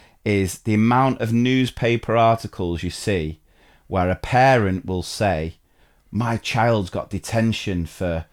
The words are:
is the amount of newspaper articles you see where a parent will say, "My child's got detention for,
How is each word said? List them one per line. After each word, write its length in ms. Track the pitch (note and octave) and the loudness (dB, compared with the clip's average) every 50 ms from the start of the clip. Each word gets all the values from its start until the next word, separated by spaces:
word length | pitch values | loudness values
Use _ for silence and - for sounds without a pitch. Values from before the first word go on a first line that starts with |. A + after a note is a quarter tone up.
| - _ _ _ _ | -20 _ _ _ _
is 340 | A2 G#2 G2 F#2+ F2+ - - | 0 2 2 2 0 -4 -6
the 140 | _ A#2 G#2+ | _ 0 2
amount 480 | G#2+ A2 A2+ B2 B2+ C3+ C3 B2+ - | 4 4 4 4 4 2 2 0 -2
of 100 | - A2+ | -2 0
newspaper 840 | A2+ A#2 A#2+ B2+ C3 C3 B2+ A#2+ - - B2 A#2 A#2 A#2 - - A2 | 0 2 2 2 2 2 0 0 -2 -2 0 0 0 0 -2 0 2
articles 680 | A#2 A2+ A2+ A2+ A2 - G2+ - - F#2+ E2+ E2+ E2+ - | 4 4 4 4 2 -2 -12 -8 -4 -4 -4 -4 -4 -6
you 60 | F2 | -6
see 500 | - - - A2+ G2+ F2+ D#2 D#2 D#2 - _ _ _ _ _ _ _ _ _ | -8 -6 -4 -2 -2 -2 -2 -4 -8 -10 _ _ _ _ _ _ _ _ _
where 220 | _ - F#2+ F2+ F2+ | _ -2 0 0 0
a 60 | F#2 | -2
parent 680 | - - - C3 B2 C3 C3+ C3 B2 G#2 F#2+ F#2 F#2+ - | -2 -4 0 2 4 6 6 6 4 2 0 -2 -2 -4
will 180 | - F#2+ F2+ E2+ | -4 -6 -4 -6
say, 520 | - - - A2 G2+ F2+ D#2 D#2+ E2 - _ _ _ _ _ _ _ _ _ _ _ | -6 -6 -2 0 0 0 0 -4 -6 -8 _ _ _ _ _ _ _ _ _ _ _
"My 260 | - G2+ A#2+ A#2 A#2 | -6 -4 -2 -2 -4
child's 520 | G#2+ - - - A#2+ A2+ A#2+ A#2 G#2+ G2 F2 | -4 -6 -4 0 0 2 2 2 0 -2 -4
got 200 | - G2+ - - | -6 -8 -8 -6
detention 760 | - F#2 - - A2 A#2 A2 A2+ G#2+ - - G#2+ F#2+ F2 E2+ | -8 -8 -8 -4 -2 0 0 0 0 -2 -4 -4 -4 -4 -4
for, 400 | E2 - - F#2+ F2+ E2 D#2+ D#2 _ | -6 -6 -6 -4 -4 -4 -4 -6 _